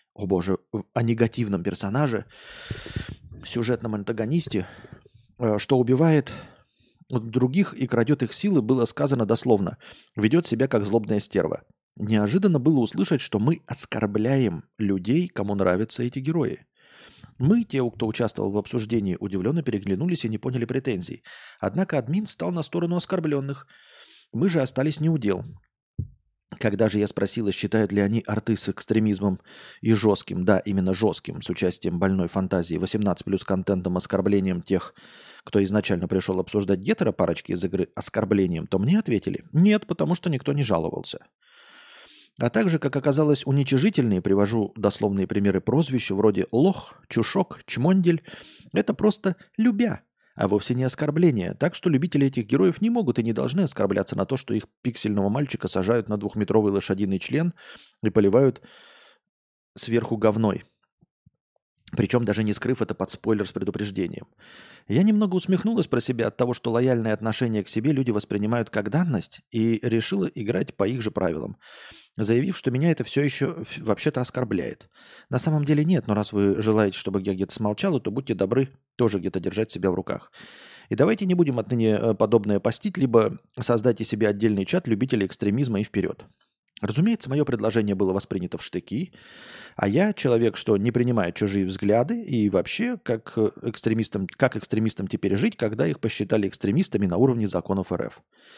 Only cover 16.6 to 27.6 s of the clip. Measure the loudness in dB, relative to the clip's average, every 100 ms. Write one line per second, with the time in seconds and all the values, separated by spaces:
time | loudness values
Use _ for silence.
16.6 | _ _ _ -20 -20 -20 -18 0 4 4
17.6 | 2 0 -2 -2 -4 0 -2 0 -2 -2
18.6 | -2 -4 -2 -2 0 -2 -4 -2 -2 -2
19.6 | -2 -2 -2 -2 -2 -2 -4 -4 -4 -4
20.6 | -2 -4 -2 -4 -6 -12 -16 -20 -20 -6
21.6 | -4 -2 -2 -2 -2 -2 -4 -6 -4 -4
22.6 | -4 -4 -2 -2 -2 -2 -2 -2 -4 -8
23.6 | -14 _ _ -20 -20 -20 _ 0 2 2
24.6 | 0 0 -2 0 0 0 0 -2 -4 -16
25.6 | _ _ _ -10 -10 -12 _ _ _ -4
26.6 | -2 2 2 2 0 0 -2 0 -2 -2